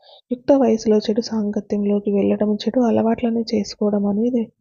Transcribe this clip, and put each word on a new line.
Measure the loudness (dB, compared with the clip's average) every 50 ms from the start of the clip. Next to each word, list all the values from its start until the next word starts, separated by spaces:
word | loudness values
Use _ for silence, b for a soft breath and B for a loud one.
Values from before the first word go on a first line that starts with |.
| b b b b b -8
యుక్త | -8 -4 2 2
వయసులో | 4 4 4 2 2 0 2 2 2 2
చెడు | 2 0 -2 -2
సాంగత్యంలోకి | -2 -4 -4 -4 -4 -2 -4 -6 -4 -4 -4 -2 0 0 0 0 0 0
వెళ్ళటము, | 0 0 2 2 0 0 0 0 -2
చెడు | -2 -2 -2 0 2
అలవాట్లని | 2 2 2 2 2 0 0 0 -2 -2 -2 -2
చేసుకోవడం | -2 -2 -2 -2 -2 -4 -4 -4 -2 0 0 0 0
అనేది | 0 0 0 0 0 0 -2 -4 -4 _ _